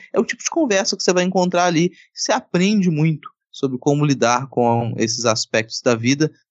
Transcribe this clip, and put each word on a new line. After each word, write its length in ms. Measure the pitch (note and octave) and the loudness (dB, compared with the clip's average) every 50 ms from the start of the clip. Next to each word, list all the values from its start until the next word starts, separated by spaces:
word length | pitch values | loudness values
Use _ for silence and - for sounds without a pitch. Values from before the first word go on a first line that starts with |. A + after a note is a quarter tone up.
| - - - | -6 -4 -2
é 60 | - | -2
o 60 | A#3 | -2
tipo 180 | - - - - | -2 -4 -8 -8
de 80 | - | -6
conversa 460 | - E4+ D#4+ B3+ G3+ F#3+ G3 - - | -2 -2 0 0 0 0 0 -2 -4
que 80 | - - | -4 -2
você 80 | - F3+ | 0 0
vai 100 | F3+ F3+ | 2 0
encontrar 440 | F#3 F#3+ G3 F3+ F3+ F3+ F3 F3 | 0 0 0 0 0 0 0 0
ali. 260 | F3+ E3+ D3+ F3 F3 - - - _ _ | 2 2 2 0 0 -2 -6 -18 _ _
Você 200 | - - - - | -10 -4 -2 -2
aprende 580 | - - _ - F3 F3+ G3 A3 G#3 F#3 F3+ | -2 -2 _ -2 0 0 2 2 2 2 2
muito 380 | D#3+ D3 D#3 E3 D#3 C#3 - - - _ _ _ _ | 2 2 2 0 0 -2 -6 -14 -20 _ _ _ _
sobre 260 | - - C3+ C3 B2 | -6 -6 -4 -4 -2
como 260 | - D3 C#3+ D3 D3 | 0 0 2 2 2
lidar 440 | D3+ C#3 A#2+ A2+ A#2 A#2+ B2 C3+ C3 | 0 2 2 2 2 2 0 -2 -4
com 440 | - B2 A#2+ A#2 A#2 A#2 A#2+ A#2 A#2 A#2 | -2 -2 0 2 2 0 -2 -4 -2 -2
esses 260 | A2+ A2 A2+ A#2+ A#2 | -2 -2 -2 -2 0
aspectos 560 | A#2+ A2 A2 - - - A2+ A2+ A2+ - - | 0 0 0 -2 -2 -2 -2 -2 -2 -8 -4
da 140 | - C3 A#2+ | 0 0 0
vida. 380 | A2+ A2+ B2 C#3 C#3+ D#3 D3+ - _ _ _ | 2 0 0 0 0 0 -2 -2 _ _ _